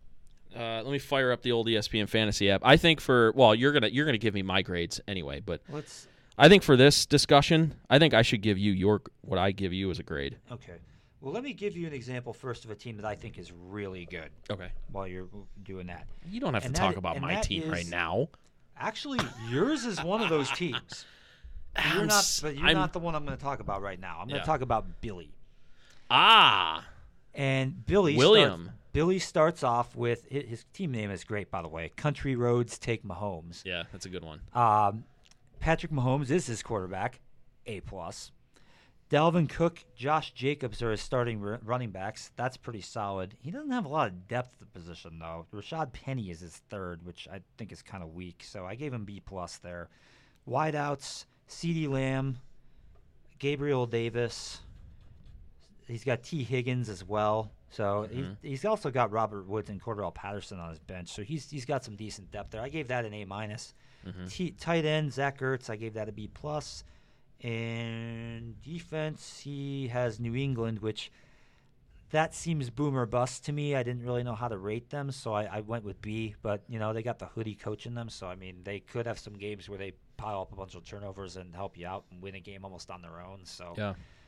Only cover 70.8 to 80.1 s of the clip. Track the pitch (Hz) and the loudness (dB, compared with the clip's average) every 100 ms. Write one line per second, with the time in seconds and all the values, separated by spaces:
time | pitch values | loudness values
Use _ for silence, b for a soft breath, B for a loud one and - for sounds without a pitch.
70.8 | 107 107 - b b b b b b _ | -4 -6 -10 b b b b b b _
71.8 | _ - - 156 160 - 170 156 123 113 | _ -20 -2 0 0 -2 -4 -2 -4 -2
72.8 | 147 135 113 120 123 - - 147 147 139 | 0 0 0 0 -2 -4 -6 -4 -2 0
73.8 | 120 123 120 123 123 107 120 101 101 113 | -2 -4 -4 -4 -4 -6 -6 -6 -4 -6
74.8 | - 147 139 131 117 107 107 107 107 117 | -6 -8 -8 -8 -4 -4 -2 -6 -6 -8
75.8 | 101 95 107 110 110 - 110 101 - 113 | -8 -10 -8 -6 -6 -6 -4 -4 -6 -6
76.8 | 110 113 117 113 92 - 110 101 101 107 | -4 -2 -4 -8 -10 -8 -8 -8 -8 -8
77.8 | 120 120 113 - 92 92 92 90 92 101 | -8 -10 -10 -10 -12 -12 -14 -14 -10 -10
78.8 | - 120 117 104 - 101 104 104 101 98 | -8 -6 -6 -8 -12 -12 -10 -10 -12 -12
79.8 | 95 - - | -12 -14 -20